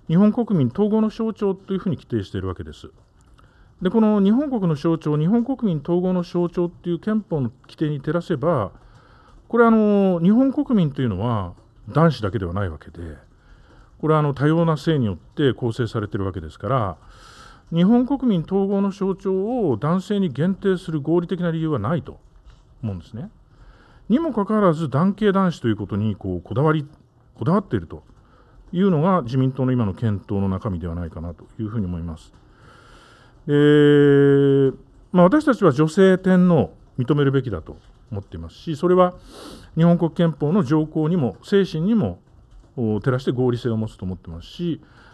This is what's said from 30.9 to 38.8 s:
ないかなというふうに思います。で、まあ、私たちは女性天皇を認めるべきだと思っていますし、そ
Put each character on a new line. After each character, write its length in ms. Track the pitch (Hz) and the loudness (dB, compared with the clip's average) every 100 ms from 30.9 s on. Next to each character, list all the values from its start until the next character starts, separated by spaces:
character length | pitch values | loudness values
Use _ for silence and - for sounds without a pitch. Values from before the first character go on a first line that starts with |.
| 82 | -8
な 100 | 85 | -8
い 60 | |
か 100 | 82 | -10
な 140 | 82 82 | -12 -14
と 100 | - - | -16 -12
い 40 | |
う 60 | 110 | -8
ふ 60 | 113 | -6
う 40 | |
に 60 | 92 | -6
思 140 | 87 | -6
い 40 | |
ま 140 | 82 80 | -8 -12
す。 160 | - _ _ _ - - - - - - _ _ - | -18 _ _ _ -20 -20 -20 -20 -20 -20 _ _ -2
で、 1200 | 147 147 147 147 147 143 143 139 139 139 139 135 131 - - - | 2 6 6 6 6 6 6 6 4 4 4 2 0 -10 -20 -2
ま 100 | 180 | 4
あ、 20 | |
私 220 | 180 294 302 | 4 4 2
た 100 | 226 | 2
ち 80 | |
は 80 | 185 | 2
女 160 | 131 156 | 2 2
性 300 | 156 190 185 | 4 4 4
天 300 | 185 185 180 | 4 4 6
皇 80 | 165 | 4
を 180 | 101 - - - | 2 -4 -12 -4
認 160 | 123 147 | 0 2
め 80 | |
る 80 | 143 | 2
べ 100 | 139 | 0
き 80 | 120 | -2
だ 120 | 90 | -6
と 160 | - 73 - - - | -10 -16 -20 -20 -14
思 100 | 104 | -12
っ 20 | |
て 140 | - 85 | -10 -14
い 20 | |
ま 100 | 82 | -14
す 60 | - | -14
し、 200 | - | -10
そ 120 | 147 | -4